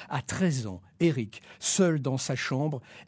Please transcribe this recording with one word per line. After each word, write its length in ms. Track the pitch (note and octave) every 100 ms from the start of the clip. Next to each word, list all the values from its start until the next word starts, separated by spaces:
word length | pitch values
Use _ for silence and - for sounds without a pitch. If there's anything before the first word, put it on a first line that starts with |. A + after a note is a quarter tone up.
| -
à 140 | C#3
treize 440 | - - F#3 C3+ G#2+
ans, 140 | F#2 - -
Éric, 420 | E3+ C3 G#2+ - - -
seul 420 | - - F3+ D#3
dans 160 | C3+ C3
sa 180 | -
chambre, 460 | C3 - C3 D3+ C#3 - -